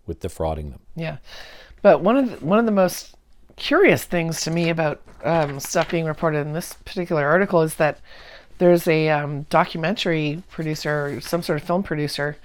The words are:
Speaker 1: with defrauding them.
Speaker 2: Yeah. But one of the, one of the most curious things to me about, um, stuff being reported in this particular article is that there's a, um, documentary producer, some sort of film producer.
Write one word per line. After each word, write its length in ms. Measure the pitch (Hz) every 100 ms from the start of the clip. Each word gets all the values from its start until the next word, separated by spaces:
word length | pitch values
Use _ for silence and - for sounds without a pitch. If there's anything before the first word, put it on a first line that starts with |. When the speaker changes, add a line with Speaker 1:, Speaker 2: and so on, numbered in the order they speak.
| -
Speaker 1:
with 140 | -
defrauding 500 | - - 80 80 73
them. 100 | 64 - 160
Speaker 2:
Yeah. 220 | 160 151 - - - - - -
But 180 | 202 147
one 160 | 180 269
of 140 | 247 -
the, 40 |
one 140 | 143 208
of 60 | 233
the 40 |
most 420 | 196 180 - - - _ - - -
curious 480 | - 302 339 147
things 360 | - 175 165 160
to 80 | 156
me 180 | 170 165
about, 300 | 165 156 - - -
um, 360 | - 165 143 139
stuff 280 | - 185 160
being 160 | 170 160
reported 320 | 151 165 151 147
in 60 |
this 200 | 156 - -
particular 400 | - 190 170 156
article 380 | 143 175 196 175
is 140 | 160 -
that 240 | 151 - - - - - - -
there's 300 | 175 175 175
a, 200 | 156 156
um, 320 | 147 147 143 151
documentary 920 | 160 180 170 160 220 180 160 151 160 -
producer, 680 | - 156 156 151 151 143 120
some 220 | - 170
sort 180 | 170 151
of 60 | -
film 160 | 180
producer. 540 | 196 151 147 - 147 151